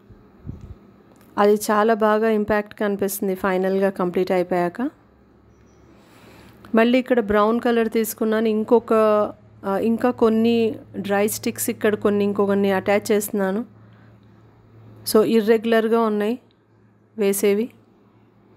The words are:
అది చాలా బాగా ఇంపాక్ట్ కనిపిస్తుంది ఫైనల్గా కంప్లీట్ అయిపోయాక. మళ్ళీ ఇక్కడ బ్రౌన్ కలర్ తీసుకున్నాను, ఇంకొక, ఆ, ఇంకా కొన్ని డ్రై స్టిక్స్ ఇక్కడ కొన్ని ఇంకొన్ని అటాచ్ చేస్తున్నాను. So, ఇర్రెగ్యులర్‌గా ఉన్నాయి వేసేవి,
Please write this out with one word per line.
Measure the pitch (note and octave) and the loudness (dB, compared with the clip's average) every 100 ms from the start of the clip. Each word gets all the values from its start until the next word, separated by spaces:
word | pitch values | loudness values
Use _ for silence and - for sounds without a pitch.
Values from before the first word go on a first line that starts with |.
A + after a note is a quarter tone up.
| _ - - - - - - - - _ _ _ - - | _ -20 -20 -20 -18 -18 -20 -20 -20 _ _ _ -14 0
అది | G#3 G#3 | 4 4
చాలా | - G#3 A3 | 2 2 2
బాగా | A3+ G#3+ G#3+ A3+ | 2 2 2 2
ఇంపాక్ట్ | G#3+ G#3 G#3+ G#3 | 0 0 -2 -4
కనిపిస్తుంది | - G#3 G3+ G3 G3 G3+ F#3 | -6 -4 -2 -4 -4 -4 -2
ఫైనల్గా | G3+ F#3 F#3+ F#3+ G3 | -2 -2 0 0 0
కంప్లీట్ | F#3+ F3+ F3 F#3 | 0 -4 -2 0
అయిపోయాక. | F#3 F3+ F3+ F3 F3 C4+ - _ _ _ _ _ _ _ _ - - _ - - - - - - A3+ | 0 0 -2 -2 -4 -8 -8 _ _ _ _ _ _ _ _ -20 -20 _ -20 -20 -20 -20 -20 -2 2
మళ్ళీ | A#3 B3+ | 4 2
ఇక్కడ | B3 A#3+ | 2 -2
బ్రౌన్ | G3+ G#3 G#3 A#3 | 0 0 2 0
కలర్ | A#3+ A#3 A3 | 0 0 0
తీసుకున్నాను, | A3+ A3 - A3 G#3+ A3+ | -2 -4 -4 -2 0 0
ఇంకొక, | G#3+ A3 A#3 A3+ A3 A3 G#3 G#3 - - - | -2 2 2 2 2 4 2 0 -6 -20 -12
ఆ, | G3 G3 | -6 -2
ఇంకా | A3 A3+ B3 | -2 0 -2
కొన్ని | B3 A3+ A3 A3+ A#3 A3 - - G3 | 2 2 2 2 2 0 -4 -12 -12
డ్రై | G3 G3+ G#3+ | -4 -2 0
స్టిక్స్ | - - - - | -2 -8 -6 -8
ఇక్కడ | G#3+ A3 G#3 | -2 -2 0
కొన్ని | G#3 G#3 | 0 0
ఇంకొన్ని | G3+ G3+ G3+ G3 G3+ | 0 0 0 0 2
అటాచ్ | F#3+ F#3+ G3+ G3+ | 0 0 0 0
చేస్తున్నాను. | G#3 G#3 G#3 F#3+ G3 B3 - - - - - - - - _ _ - - - - | -2 -2 -4 -2 -4 -8 -16 -20 -20 -20 -20 -20 -20 -20 _ _ -20 -20 -16 0
So, | A3 G3 | 2 4
ఇర్రెగ్యులర్‌గా | A3+ G#3 A3+ A3+ A3+ A3 A#3 | 2 2 0 2 0 2 0
ఉన్నాయి | A3+ G#3 G#3 B3 - _ _ _ _ _ _ - | 0 0 -2 -4 -10 _ _ _ _ _ _ -4
వేసేవి, | G3 G3+ G#3 G3+ A#3 - _ _ _ _ _ _ _ | -2 0 0 0 -2 -10 _ _ _ _ _ _ _